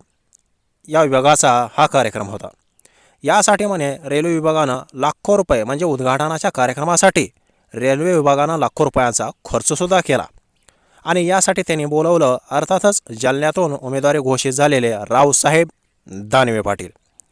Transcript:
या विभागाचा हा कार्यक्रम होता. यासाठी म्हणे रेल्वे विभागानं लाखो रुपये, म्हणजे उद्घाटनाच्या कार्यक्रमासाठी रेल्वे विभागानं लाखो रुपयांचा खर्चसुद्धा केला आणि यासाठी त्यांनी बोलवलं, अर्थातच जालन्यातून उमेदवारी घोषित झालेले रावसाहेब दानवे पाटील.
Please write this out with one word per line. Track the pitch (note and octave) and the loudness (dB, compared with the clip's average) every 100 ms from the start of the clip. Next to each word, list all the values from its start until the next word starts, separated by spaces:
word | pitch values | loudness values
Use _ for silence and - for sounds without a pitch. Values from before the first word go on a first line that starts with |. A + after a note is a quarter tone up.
| _ _ _ _ _ _ _ _ - | _ _ _ _ _ _ _ _ -2
या | D3+ | 0
विभागाचा | D3+ C3 C#3 D3+ C#3+ A#2+ A#2 - | 2 2 4 4 4 2 0 0
हा | D3+ | 0
कार्यक्रम | C#3 A2+ A2 G2+ | 2 0 -4 -8
होता. | G2+ - - _ _ _ _ _ _ | -10 -14 -20 _ _ _ _ _ _
यासाठी | C#3+ G3+ G#3 G3+ G#3 | 0 2 4 2 0
म्हणे | F#3 C#3+ C3+ | -2 -4 -6
रेल्वे | C#3+ C#3+ E3+ | -4 -2 0
विभागानं | D#3+ D#3+ D#3 C#3 B2+ - | 0 0 0 0 -4 -8
लाखो | C3 C#3+ - - G3+ | -4 -4 -2 0 0
रुपये, | F3+ B2 | 2 0
म्हणजे | G#2+ C#3+ | -2 -2
उद्घाटनाच्या | F3 C3 B2+ C3+ D#3 D#3+ G3 | -2 -2 0 0 -2 -4 -4
कार्यक्रमासाठी | - B2 C3+ D#3 E3+ F#3+ F3 G#2+ _ _ _ _ | -2 -2 -2 -2 2 4 2 -2 _ _ _ _
रेल्वे | A#2 C3 C3+ F3 | -4 -2 0 0
विभागानं | E3+ C#3+ C#3 D3 D#3+ | 2 2 2 0 0
लाखो | A#2+ - | -2 0
रुपयांचा | D3 C3+ B2 A2 A2+ - | 0 2 0 -2 -6 -10
खर्चसुद्धा | - A#2 - D3+ F3+ F#3 | -6 -4 -2 -4 0 0
केला | D#3+ B2+ D#2 _ _ _ _ _ _ _ | 0 -2 -4 _ _ _ _ _ _ _
आणि | D#3 F3+ F3 | -4 -2 0
यासाठी | F#3+ G#3 F#3 | 0 0 -2
त्यांनी | F3 D#3 | -2 -2
बोलवलं, | D3 D3+ E3 E3+ C3+ B2+ - | -2 0 2 4 2 0 -2
अर्थातच | C#3+ D#3 F#3 G3+ G3+ - A2+ | -4 -2 0 0 -2 -6 -4
जालन्यातून | B2+ C#3 D3+ F#3 E3 | -2 0 -2 0 -2
उमेदवारी | C#3 B2+ C3+ C#3+ D3+ | -4 -6 -2 0 0
घोषित | C3 B2+ C3+ | 0 -2 -2
झालेले | C3 D3 C3+ A#2 | 0 2 2 0
रावसाहेब | G#2 G2+ A#2+ C#3+ C3 C#3+ D#3+ E3 _ _ _ - | -4 -2 2 2 2 2 2 0 _ _ _ -18
दानवे | F#2+ G#2+ C3+ B2 A2 | -14 -2 2 2 0
पाटील. | G2+ G2 F2+ _ _ _ _ | -2 -4 -6 _ _ _ _